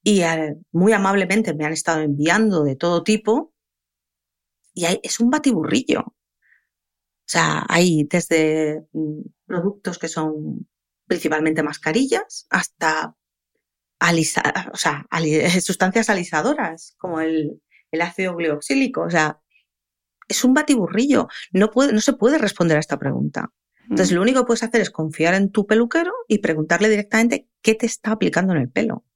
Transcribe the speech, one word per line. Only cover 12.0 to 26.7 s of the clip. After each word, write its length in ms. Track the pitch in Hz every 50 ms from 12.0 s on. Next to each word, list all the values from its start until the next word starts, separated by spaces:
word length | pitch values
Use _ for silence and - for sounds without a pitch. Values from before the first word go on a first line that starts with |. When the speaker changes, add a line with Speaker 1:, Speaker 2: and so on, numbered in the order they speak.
| 277 269 - 370 427 _ - - - _
Speaker 1:
hasta 680 | - 185 - - _ _ 170 160 156 156 160 233 _ _ _ _ _ _ _ _ _ _ _ _ _ _ _ _ _ _
alisa-, 720 | - 170 170 165 160 - - - - - - 185 180 - -
o 40 |
sea, 280 | - - 156 147 143 - _
ali-, 320 | - 165 165 151 151 156
<laughs> 200 | 135 180 175 185
sustancias 480 | - - 185 - 190 185 - 226 220 -
alisadoras, 840 | 208 185 175 - - 156 156 247 302 294 226 165 160 165 - - _
como 220 | _ - 185 170 160
el, 420 | 160 160 160 160 151 143 - _ _ _ _ _ _ _
el 100 | - 160
ácido 340 | 170 175 - - 190 185 175
glioxílico. 680 | 170 170 160 147 147 - - 269 269 269 - 269 165
O 80 | 170 170
sea, 320 | 170 165 156 151 - _ _ _ _ _ _ _ _ _ _ _ _ _ _ _ _ _ -
es 160 | _ - - -
un 100 | 254 262
batiburrillo. 760 | 302 302 311 277 233 180 - - 208 254 285 262 208 - - - - - _
No 200 | 180 185 208 214
puede, 220 | - 247 277 285 214
no 80 | 214
se 120 | - - 240
puede 240 | - 208 247 302
responder 400 | 311 226 196 - - 175 170 156
a 20 | 151
esta 180 | 156 - 147 -
pregunta. 520 | - 139 127 123 139 147 143 - - - _ _ _ _ _ _ _
Entonces, 280 | - - - 190 185
Speaker 2:
Mm. 40 | 185
Speaker 1:
lo 60 | 175 196
único 160 | 233 262 262
que 60 | 247
puedes 160 | 247 233 - 226
hacer 180 | 226 - 226
es 80 | 196 -
confiar 440 | _ - 160 156 156 - 160 170 180
en 160 | 196 202 190
tu 140 | 196 214 202
peluquero 440 | 202 214 226 240 233 - 330 339 359 440 508 466
y 120 | _ 220 202
preguntarle 500 | - - 160 151 156 156